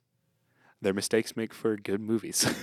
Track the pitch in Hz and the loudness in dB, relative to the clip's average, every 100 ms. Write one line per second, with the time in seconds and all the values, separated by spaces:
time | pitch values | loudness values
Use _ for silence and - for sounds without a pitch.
0 | _ _ _ _ _ _ _ _ 101 98 | _ _ _ _ _ _ _ _ 0 0
1 | - 113 110 - 113 - 113 107 104 101 | 2 2 2 -4 -6 0 0 0 0 -2
2 | 107 113 110 - - 101 | 0 -2 0 0 0 0